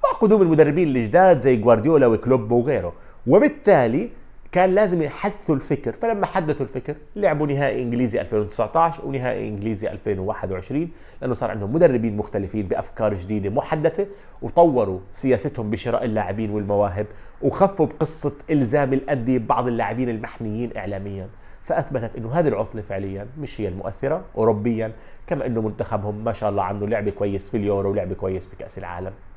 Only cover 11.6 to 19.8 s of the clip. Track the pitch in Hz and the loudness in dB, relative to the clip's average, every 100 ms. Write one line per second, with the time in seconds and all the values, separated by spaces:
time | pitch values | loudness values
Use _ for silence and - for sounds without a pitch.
11.6 | 101 147 175 123 113 104 - 104 95 107 | -2 4 4 4 0 -2 -4 -4 -4 -4
12.6 | 92 - - - 107 98 90 107 98 120 | -4 -4 -4 -2 -2 -2 -4 -4 -2 -2
13.6 | - 156 160 185 196 - - - 113 - | -2 0 -2 -2 -6 -8 -20 -12 -4 4
14.6 | 170 127 101 92 - - 131 120 - - | 4 4 0 -2 -8 -4 2 2 0 -6
15.6 | 107 107 120 113 123 107 92 101 110 104 | -4 -4 -2 -2 0 -2 -2 -4 -4 -4
16.6 | 98 101 101 92 107 - - - 139 - | 0 0 0 0 -6 -8 -18 -4 -2 2
17.6 | 190 196 156 - 156 - 147 143 - 151 | 2 2 -2 0 -4 -2 -6 -6 -2 0
18.6 | 120 143 135 131 - 139 120 127 110 120 | 2 2 2 0 -2 -2 0 0 0 0
19.6 | 123 117 | 0 -2